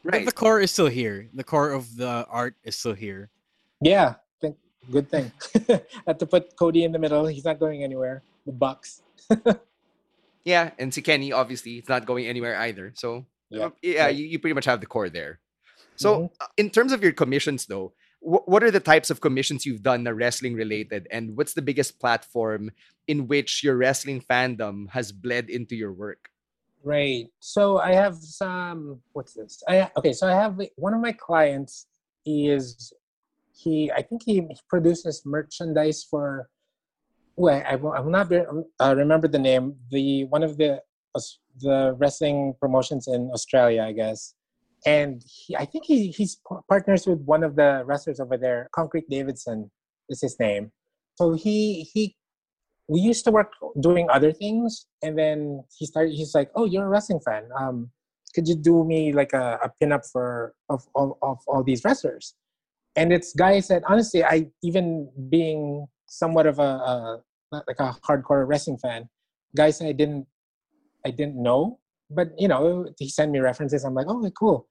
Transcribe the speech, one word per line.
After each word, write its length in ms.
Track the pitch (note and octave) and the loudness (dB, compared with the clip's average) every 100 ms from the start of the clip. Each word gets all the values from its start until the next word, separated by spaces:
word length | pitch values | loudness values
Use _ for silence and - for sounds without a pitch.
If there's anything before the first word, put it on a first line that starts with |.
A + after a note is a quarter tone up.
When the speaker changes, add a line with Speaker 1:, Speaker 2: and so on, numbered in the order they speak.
Speaker 1:
But 100 | E3+ | 0
Speaker 2:
Right. 120 | F3+ | 0
Speaker 1:
the 60 | A3 | 0
core 300 | - A3 A3 | 0 2 4
is 100 | F#3+ | 2
still 160 | - D#3 | 2 0
here. 420 | B2 A2+ G2 A2+ | 0 -6 -6 -14
The 120 | C3 | -16
core 260 | B2+ D#3 D3 | -4 0 0
of 260 | C3+ A#2+ | -4 -8
the 300 | A#2 B2 A#2+ A#2 | -8 -6 -6 -6
art 280 | A#2 B2 _ | -6 -6 _
is 120 | A2+ | -14
still 200 | - A#2+ | -8 -6
here. 340 | F#2+ G#2 F#2+ G#2 _ _ _ _ _ | -6 -10 -14 -18 _ _ _ _ _
Speaker 3:
Yeah. 320 | D3+ G3 C#3+ A2+ _ _ | 4 4 4 0 _ _
Thank, 160 | D#3 C#3+ _ _ B2+ | -8 -8 _ _ -2
good 220 | C3+ C#3 | -2 0
thing. 200 | D#3 B2 _ - A3+ A3 | -4 -6 _ -2 0 2
<laughs> 380 | A3 - - - | 0 0 -10 -6
Had 100 | - | -4
to 80 | |
put 320 | E3 F3+ - - | 2 0 0 0
Cody 260 | E3+ E3 | 2 4
in 60 | E3+ | 2
the 60 | E3 | -2
middle. 300 | D#3 D3+ D#3+ | 0 0 0
He's 180 | C#3 | -4
not 140 | D#3+ D3 | -6 -2
going 240 | D#3 D3 | -4 -4
anywhere. 400 | C#3 C3 B2+ C3+ _ _ - | -8 -6 -6 -8 _ _ -14
The 40 | |
Bucks. 520 | B2+ C3+ C3 - - _ _ _ | -4 -4 -4 -18 -20 _ _ _
<laughs> 160 | A3 A#3 G3+ _ _ _ _ _ _ _ _ | 2 2 0 _ _ _ _ _ _ _ _
Speaker 2:
Yeah, 260 | F3 F3 E3 - | 2 2 2 -4
and 140 | C3 | -8
si 80 | C#3+ | -4
Kenny, 300 | D3+ D3+ C#3 | 0 0 0
obviously, 460 | B2 B2 B2 A#2 A#2+ | -2 -2 -6 -12 -14
it's 120 | B2 | -4
not 160 | B2+ | -4
going 200 | A2+ B2 | -2 -6
anywhere 320 | A#2 B2 A#2+ G2+ | -4 -6 -6 -4
either. 360 | A#2 G2 F#2+ | -6 -8 -16
So, 300 | B2 A#2+ A#2+ B2+ _ _ | -10 -10 -10 -14 _ _
Speaker 3:
Yeah. 160 | A2 | -8
Speaker 2:
um, 80 | G#2+ _ | -8 _
yeah, 220 | F3 D#3 | -2 2
Speaker 3:
Right. 100 | D3 | 2
Speaker 2:
you, 100 | C#3+ | 2
you 140 | D#3 D#3+ | -6 -6
pretty 160 | E3 | -4
much 100 | C#3+ | -2
have 140 | C3 A#2+ | 0 -2
the 80 | G#2 | -4
core 220 | A#2 F#2+ | -6 -6
there. 300 | E2 D2 E2 _ _ _ _ _ - | -8 -12 -16 _ _ _ _ _ 0
So, 180 | G3+ | 2
Speaker 3:
Mm-hmm. 260 | G3+ F3 _ | 2 -2 _
Speaker 2:
uh, 60 | - - | -4 -2
in 120 | G#3 | 2
terms 220 | A3 C4 | 2 2
of 120 | B3+ | 2
your 80 | F#3+ | 2
commissions, 560 | C#3+ C3+ C#3 D#3 C3+ - | 2 0 0 -2 -6 -8
though, 260 | G2 F#2+ _ _ _ | -10 -10 _ _ _
wh-, 260 | D#3+ F3+ - | 0 0 4
what 160 | G3+ | 4
are 80 | A#3 | 6
the 80 | G3 | 2
types 300 | - D#3+ - | 4 4 4
of 120 | D3 | -2
commissions 440 | - C3 C3 C#3+ | 0 0 -2 -4
you've 180 | C#3+ A2+ | -6 -4
done 200 | A2+ B2 | 0 0
na 80 | A#2+ | -2
wrestling 440 | A2+ A#2+ - C3 | -2 -2 -2 -6
related, 520 | A2+ A2 G#2+ G#2+ G#2 E2+ | -6 -4 -6 -6 -8 -6
and 240 | A2+ A2+ G#2+ | -8 -8 -8
what's 160 | D3+ | -6
the 80 | - | -6
biggest 380 | C3+ C3+ C3 _ | -4 -2 -4 _
platform 720 | B2 A#2 - A#2+ A2 G#2+ G#2+ _ _ _ - | 0 0 -2 -4 -2 -4 -8 _ _ _ -4
in 200 | D3 B2 | -4 0
which 360 | C#3+ C#3 - | 0 0 -2
your 120 | D3 | 0
wrestling 460 | B2 B2+ C3+ C#3 C3+ | 2 2 0 -6 -10
fandom 680 | - B2+ B2+ A2+ G#2+ G2+ G2 | -2 0 0 -4 -8 -8 -8
has 220 | B2+ G#2+ | -8 -8
bled 380 | G2 B2 A#2+ A#2+ | -10 -4 -4 -4
into 260 | B2 A#2 | -10 -8
your 160 | A#2 G#2 | -8 -10
work? 380 | F#2 G#2 - _ _ _ _ _ _ | -10 -12 -14 _ _ _ _ _ _
Speaker 3:
Right. 440 | C#3+ D3 C#3+ B2 A#2 _ | -4 -2 0 -4 -8 _
So 380 | - G#3 G3+ F#3+ | -4 2 4 4
I 140 | F3+ | 4
have 220 | F#3 G3+ | 4 4
some, 880 | E3 D#3+ - F#3+ F3+ F3+ E3 D3 C3 _ | -2 -16 -10 -6 -6 -8 -10 -12 -16 _
what's 200 | C#3+ C3 | -14 -14
this? 280 | - G#2+ - - | -18 -20 -12 2
I, 220 | F#3 F#3 D3+ | 2 2 0
okay, 160 | D#3 | 0
so 140 | A#2+ F#3 | 2 2
I 40 | |
have, 240 | F#3 G#3+ F#3+ | 2 2 -2
like, 140 | G3 | -10
one 180 | - F3+ | -6 -2
of 80 | A3+ | 0
my 100 | A#3 | -2
clients, 760 | A3 - E3 D3+ C#3 C3+ - _ _ _ _ | -6 0 2 2 0 -8 -14 _ _ _ _
he 260 | - D3+ D3 | -4 0 2
is, 440 | C#3 B2+ - A#2+ _ _ _ _ _ _ | 0 -2 -12 -20 _ _ _ _ _ _
he, 380 | _ E3 D#3 D3 | _ -2 0 0
I 100 | C#3 | -2
think 220 | - A#3 | -6 -8
he 220 | - G3 E3 C#3 _ | 0 0 -2 -14 _
produces 520 | F3+ E3 E3+ E3+ D3 | 2 2 0 -6 -8
merchandise 800 | C#3+ D3+ D3 - E3+ D3+ D#3 D3+ - | -6 -6 -8 -10 -2 0 0 -2 -6
for, 400 | D3+ C#3+ C3+ B2 _ _ _ _ _ _ _ _ | -6 -4 -8 -12 _ _ _ _ _ _ _ _
well, 260 | - F3 C#3 C#3 | 2 2 4 0
I 80 | |
will, 160 | C3 D3+ | -4 -2
I 80 | C#3 | -4
will 120 | C#3+ | 0
not 180 | F#3 F3+ | 0 2
be, 100 | F3 E3+ D3+ E3 - | 2 0 -6 -10 0
uh, 160 | C3+ | 4
remember 320 | C3+ D3 D#3+ D#3 | 4 4 4 4
the 120 | D3 | 2
name, 360 | C3+ C3 C3 C#3 A#2+ | 4 2 0 -8 -6
the, 320 | C3+ C#3 C#3 | -2 0 0
one 180 | C3+ D3 | 0 0
of 140 | D#3+ D3 | 0 2
the, 240 | D3+ C#3 - _ _ | 0 0 -8 _ _
Aus-, 240 | C#3 - - _ B2+ | -10 -10 -18 _ -6
the 360 | C3+ C3+ C3 B2+ | 0 2 2 2
wrestling 560 | C#3+ - D3+ C#3+ C#3 B2+ | 0 2 0 0 -2 -2
promotions 460 | C#3 C3 B2+ C#3 B2+ | 2 2 2 -6 -2
in 220 | B2 B2+ | -4 -2
Australia, 500 | A#2+ - C3 A#2+ A2+ | -8 0 4 4 4
I 80 | A2 | -2
guess. 440 | A2 A2 A2 - _ _ _ _ _ | -4 -4 -6 -14 _ _ _ _ _
And 360 | D3 D3+ C#3+ B2 _ | 2 2 0 -8 _
he, 300 | - - - | -20 -10 -8
I 80 | |
think 180 | D#3+ D#4 | -6 -8
he, 260 | D#4 C#4 G3 | 2 2 2
he's 240 | D#3+ G3 | -2 -4
p-, 200 | - - F#3 - | -4 -14 -14 0
partners 360 | G3 F#3+ F#3 | 2 4 2
with 140 | G3 E3 | 2 -2
one 180 | C#3 D#3 | 2 2
of 140 | D#3+ C#3+ | 4 4
the 260 | C#3+ C3+ | 4 4
wrestlers 360 | B2+ C#3+ - C3+ | -2 -4 -4 -8
over 160 | B2+ B2+ | -4 -2
there, 320 | B2+ A#2+ - | 0 -2 -4
Concrete 360 | - D#3+ E3 D#3 | -4 -2 -4 -4
Davidson 600 | C3+ C3+ B2 - A2 G#2+ _ _ _ - | -6 -4 -8 -8 -8 -10 _ _ _ -14
is 140 | C3 | -6
his 180 | C3 - | -6 -2
name. 320 | A2 G2+ G#2+ _ _ _ _ | 0 0 -6 _ _ _ _
So 180 | _ E3+ | _ 0
he, 500 | D#3+ G#3 G#3+ G#3+ F3+ D3+ | 2 0 0 0 -4 -4
he, 220 | G#3+ G#3 _ _ _ _ _ _ _ - | -2 -2 _ _ _ _ _ _ _ -2
we 140 | D#3+ | 2
used 220 | G#3+ A3+ | 2 2
to 60 | A#3+ | 4
work 220 | G#3+ G#3 - - - | 4 2 -6 -10 2
doing 260 | D#3+ F3 E3+ | 4 4 4
other 220 | C3+ D3+ | 4 4
things, 560 | D#3+ G#3 A3+ A#3 A3+ _ _ | 2 -4 -2 -2 -6 _ _
and 120 | D#3 D#3 | -4 0
then 460 | D#3 D3+ D3 C#3 - - | 0 0 -6 -8 -14 -14
he 80 | |
started, 260 | D3+ D#3+ D#3+ | -6 0 0
he's 200 | D3+ D3+ | 0 0
like, 160 | D#3 C#3+ | 0 0
"Oh, 100 | A3 | 0
you're 200 | A3+ F#3+ | 0 0
a 40 | G3 | 0
wrestling 300 | G3+ G#3 E3+ | 0 0 -2
fan. 280 | - G#2+ A#2 | -2 -6 -6
Um, 360 | C3 C3+ B2 A#2+ _ _ _ - | -6 -6 -6 -10 _ _ _ -6
could 140 | - E3 | -2 0
you 80 | |
do 280 | E3 D#3 E3+ | 2 4 4
me, 300 | D#3+ D#3+ D3+ | 4 2 2
like, 180 | C#3+ C#3 | 2 2
a, 260 | C3+ B2 A2+ | 0 -2 -2
a 80 | B2+ _ | -6 _
pinup 300 | D3 C#3+ - | 0 0 -2
for, 440 | B2+ B2 A#2+ A#2 _ - | -4 -4 -4 -8 _ -8
of, 180 | C3+ _ | -8 _
of, 180 | C#3+ C#3 - | -2 -2 -2
of 160 | C#3 B2+ | -6 -6
all 160 | - C3+ | -2 0
these 200 | C3 B2 | 0 0
wrestlers?" 480 | G#3+ C4+ - - - _ _ _ _ _ _ | 0 0 -2 -8 -18 _ _ _ _ _ _
And 180 | - E3+ | 0 4
it's 180 | F3 F3 | 2 0
guys 340 | - F#3 G3 F#3 | 2 4 4 4
that, 160 | F3+ E3+ | 0 4
honestly, 360 | G#3+ A3 F3 | 2 4 2
I, 240 | D3 D#3+ D#3+ _ | 4 2 0 _
even 440 | F3 F#3 F3 D#3+ C#3 C3 C3 | -2 0 0 -4 -8 -12 0
being 560 | D#3+ D#3+ D#3 D3 C#3+ C#3+ _ _ | 0 2 -2 -4 -6 -10 _ _
somewhat 400 | - E3 E3 D3+ | -4 0 4 4
of 100 | C#3+ | 4
a, 60 | |
a, 580 | C#3+ C3 B2+ B2 A#2 A#2 _ _ _ | 0 0 -2 -4 -6 -12 _ _ _
like, 260 | D3 C3 B2+ | -12 -8 -4
a 140 | C3 B2 | -4 -4
hardcore 460 | - C#3 C3 C#3+ C3 | -2 -2 2 0 2
wrestling 320 | D3 D#3+ B2+ | -2 -2 -6
fan, 280 | B2+ A#2 A#2+ _ _ _ _ | -8 -8 -12 _ _ _ _
guys 240 | C#3+ D#3 D3+ | 2 2 2
I 80 | D#3+ | -6
didn't, 340 | C#3 D3+ C#3+ C3+ _ _ _ _ _ _ _ | 0 0 0 -10 _ _ _ _ _ _ _
I 60 | C3+ | -8
didn't 240 | B2 D3 C3 | -4 -6 -2
know, 400 | A#2+ B2+ F#3+ B3 _ _ _ | 2 2 2 -6 _ _ _
but, 220 | D3+ E3 - | -2 -2 0
you 80 | G3 | 2
know, 400 | C3+ D#3+ F3+ F3+ - | 4 2 0 -6 -10
he 100 | C#3 | -6
sent 240 | - D3+ | -2 0
me 60 | C#3+ | 2
references. 460 | C3 B2 C#3+ C#3+ | 0 0 -2 -2
I'm 100 | C3 | -2
like, 140 | B2+ D3+ | -4 -4
"Oh, 180 | A#3+ G3+ | -4 -4
cool." 360 | - G#3+ C#3 _ | 0 2 2 _